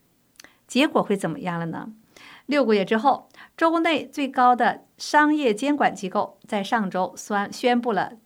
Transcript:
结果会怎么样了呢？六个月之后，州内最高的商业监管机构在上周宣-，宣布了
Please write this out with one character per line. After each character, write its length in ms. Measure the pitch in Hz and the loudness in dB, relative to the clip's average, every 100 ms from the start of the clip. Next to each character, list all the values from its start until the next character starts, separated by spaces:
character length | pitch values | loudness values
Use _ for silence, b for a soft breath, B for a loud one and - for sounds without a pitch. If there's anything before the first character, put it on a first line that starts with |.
| _ _ _ _ B B _ | _ _ _ _ B B _
结 200 | 240 294 | 0 2
果 160 | 214 | 2
会 140 | 175 196 | 0 -2
怎 140 | 180 | -2
么 100 | 151 | -6
样 180 | 180 170 | -6 -6
了 60 | 170 | -6
呢？ 220 | 165 - - _ B B B | -8 -12 -18 _ B B B
六 180 | - 285 | -4 0
个 120 | 226 | 2
月 100 | 208 | 2
之 140 | 185 220 | 2 0
后， 320 | 262 - - B B - | 2 0 -4 B B -2
州 220 | 330 330 | 0 2
内 280 | 339 302 - | 0 0 -4
最 220 | - 269 | -6 -4
高 260 | 277 247 | 2 4
的 280 | 247 220 - _ - | 4 2 -2 _ -16
商 360 | - 294 302 | 0 4 4
业 200 | 302 262 | 4 2
监 200 | 208 269 | 0 0
管 200 | 285 202 | 2 0
机 160 | - 185 | 0 -6
构 280 | 208 - _ - | -4 -4 _ -6
在 160 | 208 | -6
上 280 | 196 233 190 | -2 -2 -2
周 240 | 185 180 - | -2 -4 -6
宣-， 320 | - 208 202 | -6 -4 -4
宣 300 | - 247 247 | -2 0 2
布 120 | 240 | 0
了 200 | 190 - - | -2 -2 -8